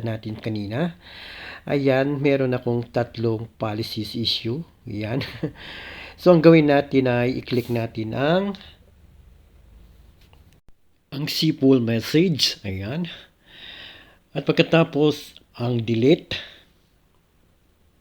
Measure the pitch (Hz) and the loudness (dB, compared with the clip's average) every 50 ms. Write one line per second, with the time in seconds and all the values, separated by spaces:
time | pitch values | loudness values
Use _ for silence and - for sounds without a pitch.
0 | 113 117 110 110 - 110 110 110 - 110 107 104 101 101 107 135 170 175 165 - | -4 -4 -6 -6 -8 -10 -10 -8 -6 -6 -6 -4 -6 -4 -4 -2 -4 -4 -4 -10
1 | - - - - - - - - - - - - - - 147 143 135 135 127 131 | -16 -20 -20 -18 -18 -18 -18 -16 -16 -16 -18 -14 -6 -4 -2 0 2 2 4 4
2 | 135 143 147 135 143 147 139 135 135 127 127 123 - 120 120 120 117 - - 123 | 2 0 -2 0 2 2 2 2 2 0 0 -2 -2 -2 -2 -2 -4 -4 -4 -4
3 | 120 - - 113 113 117 110 107 113 - - _ 113 110 104 110 113 - - 113 | -4 -4 -4 -4 -2 -2 -2 -2 -6 -10 -8 _ -6 -4 -4 -6 -6 -6 -8 -8
4 | 104 104 - 113 113 110 - - - 113 120 160 165 - _ _ _ 120 104 104 | -8 -8 -6 -4 -4 -2 -4 -4 -4 -6 -6 -6 -8 -12 _ _ _ -12 -8 -8
5 | 107 104 120 139 - - - - - 147 - - - - - - - - - - | -6 -4 -4 -6 -6 -8 -8 -8 -8 -8 -10 -12 -16 -16 -16 -16 -16 -16 -16 -16
6 | - - - - - 175 175 165 151 165 165 160 147 147 143 143 139 143 135 135 | -18 -18 -20 0 4 6 6 8 10 8 8 8 8 6 4 2 2 2 2 2
7 | 131 127 120 120 120 127 131 127 123 - 123 120 117 - 120 117 113 113 - 113 | 2 4 2 2 0 0 -2 -4 -6 -2 -2 -2 -2 -2 -4 -4 -4 -6 -6 -8
8 | 107 110 113 120 139 151 170 190 202 202 196 - - - - _ _ _ _ _ | -8 -6 -4 -2 0 0 0 0 0 -2 -6 -8 -14 -20 -20 _ _ _ _ _
9 | - _ - - - - - - _ _ _ - - - - - - - - - | -20 _ -20 -20 -20 -20 -20 -20 _ _ _ -20 -20 -20 -20 -20 -20 -20 -20 -20
10 | - - _ _ - _ - - _ - _ _ _ - - _ _ _ _ _ | -20 -20 _ _ -20 _ -20 -20 _ -20 _ _ _ -20 -20 _ _ _ _ _
11 | _ _ - 139 151 - - - 156 156 143 - 135 135 135 127 117 110 117 110 | _ _ -8 -8 -6 -4 -2 0 0 0 0 2 4 6 6 6 4 2 0 -2
12 | 107 - - 156 180 196 151 117 - - - - - 98 95 95 98 107 135 170 | -2 0 2 2 2 2 2 0 0 -2 -2 -6 -8 -8 -8 -6 -6 -6 -6 -6
13 | 175 165 - - - _ _ _ _ _ - - - - - - - - - - | -8 -8 -10 -16 -20 _ _ _ _ _ -20 -20 -20 -20 -20 -18 -20 -20 -20 -20
14 | - - - _ _ _ - 147 - - 139 - 160 - 175 165 165 160 - 143 | -20 -20 -20 _ _ _ -10 -6 -4 0 2 2 2 4 4 2 2 2 2 2
15 | 151 151 147 - - - - - _ _ _ - 120 123 123 117 110 110 117 113 | 2 2 0 -2 -8 -16 -20 -20 _ _ _ -6 -4 -2 -2 -2 -2 -2 0 2
16 | 117 139 175 - - - - - - - - - _ _ _ _ _ _ _ _ | 4 4 4 4 2 -6 -10 -10 -10 -14 -18 -20 _ _ _ _ _ _ _ _
17 | _ _ _ _ _ _ _ _ _ _ _ _ _ _ _ _ _ _ _ _ | _ _ _ _ _ _ _ _ _ _ _ _ _ _ _ _ _ _ _ _